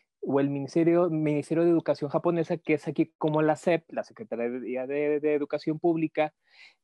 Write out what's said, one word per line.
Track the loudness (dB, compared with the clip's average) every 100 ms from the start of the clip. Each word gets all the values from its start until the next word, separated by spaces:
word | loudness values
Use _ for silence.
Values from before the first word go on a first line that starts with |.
| _ _
o | -2 0
el | 0
Ministerio, | -2 -4 0 4 4 2
Ministerio | 0 0 0 -2 0
de | 2
Educación | 2 2 -2 -2
Japonesa, | -2 0 0 -2 -4
que | -2
es | -2 0
aquí | -2 -2 0
como | 0 2
la | 2 2
sep, | 0 0 -2
la | -8
Secretaría | -8 -10 -10 -6 -4 -4 -6 -6 -4
de, |
de, | -2 0 0
de | 0
Educación | 0 -2 -4 -4 -2
Pública, | 0 0 0 0 -2 -4 _ -20 -20 _